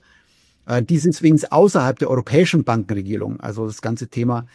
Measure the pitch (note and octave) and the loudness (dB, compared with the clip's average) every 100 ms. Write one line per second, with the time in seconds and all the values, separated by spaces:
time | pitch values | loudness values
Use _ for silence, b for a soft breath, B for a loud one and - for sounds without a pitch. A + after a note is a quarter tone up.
0 | b b b b b b - B2 A#2 E3 | b b b b b b -4 -4 0 0
1 | E3 D#3 E3 D#3 - D3 G3 F#3 B2+ B2 | 2 2 4 4 2 4 4 4 0 -2
2 | C#3 C3 - D3 F3+ E3 - A2+ G2+ G2+ | -2 -2 0 2 2 2 0 -2 -2 -6
3 | G2 G#2 G#2 A#2 - G#2 A2 G#2+ A2+ A2+ | -4 -6 -6 -8 -8 -8 -8 -8 -8 -8
4 | A#2 - A#2+ A#2+ A#2+ | -8 -4 -2 -4 -8